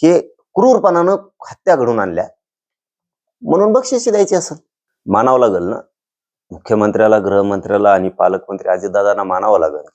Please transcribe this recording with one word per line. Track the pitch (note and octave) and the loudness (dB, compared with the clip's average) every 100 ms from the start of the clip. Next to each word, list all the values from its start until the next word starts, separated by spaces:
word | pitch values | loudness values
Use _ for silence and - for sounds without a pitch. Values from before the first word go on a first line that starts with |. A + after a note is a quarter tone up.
हे | D#3+ F3 - _ _ - | 2 2 -2 _ _ 0
क्रूरपणानं | B3+ A#3+ F#3 E3+ F3 G3 - _ | 2 4 2 2 0 -2 -6 _
हत्या | - - - D#3 | -20 -8 0 0
घडवून | A#2+ A2+ | 0 -2
आणल्या, | F#2+ E2+ - _ _ _ _ _ _ _ _ _ _ _ | -2 -4 -8 _ _ _ _ _ _ _ _ _ _ _
म्हणून | - E3 G#3 | -2 0 2
बक्षीस | A#3+ C4 B3 A#3+ | 0 -2 -4 -2
द्यायची | G#3 G3 F3+ | 0 0 -2
असं | - D#3 _ _ _ _ - | -4 -14 _ _ _ _ -4
मानावं | G2+ B2+ B2+ | 0 2 2
लागेल | A#2 F#2 | 2 0
ना | F2+ A2+ - _ _ _ _ _ _ | -4 -8 -12 _ _ _ _ _ _
मुख्यमंत्र्याला, | F2 - G#2+ G#2 G2+ G#2+ G#2+ | -16 -4 0 0 2 2 2
गृहमंत्र्याला | G2 G2 G2+ G2 F#2+ G2+ G2+ | 2 0 0 -4 -2 0 4
आणि | G2 F#2 | 2 0
पालकमंत्री | - F2+ F#2+ - G2 F#2+ | -2 -2 -2 -8 -8 -4
अजितदादांना | F#2 G2 G2+ G2+ G2+ | -4 -2 -2 0 -2
मानावं | G2 F#2 G#2+ G2 | -4 -4 0 0
लागेल | D#2+ D2+ D2 | 0 -6 -16